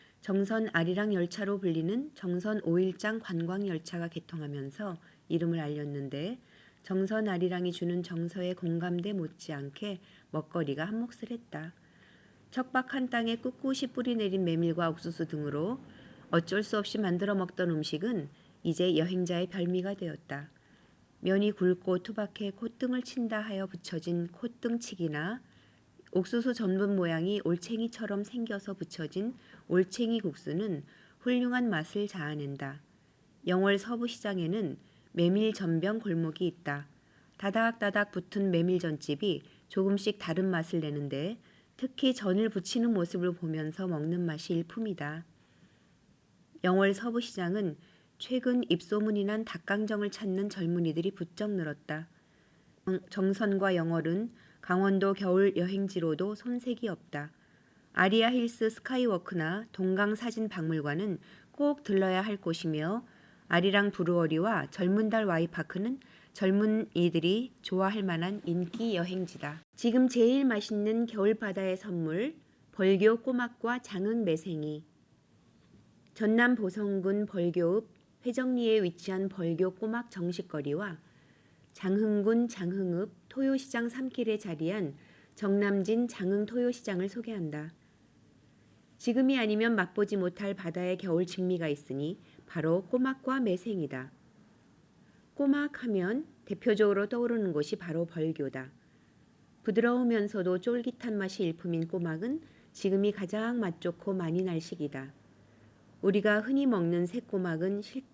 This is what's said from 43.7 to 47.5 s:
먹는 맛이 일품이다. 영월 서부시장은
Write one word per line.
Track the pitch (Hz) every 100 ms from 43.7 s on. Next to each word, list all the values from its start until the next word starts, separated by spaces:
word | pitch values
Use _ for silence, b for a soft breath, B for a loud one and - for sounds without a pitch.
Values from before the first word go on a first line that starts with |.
| 160 185
먹는 | 160 151 180 175
맛이 | 156 -
일품이다. | 170 165 - 220 180 147 156 170 b b b b b b b _ _ _ _ _ -
영월 | 180 185 196
서부시장은 | 196 233 233 240 - 175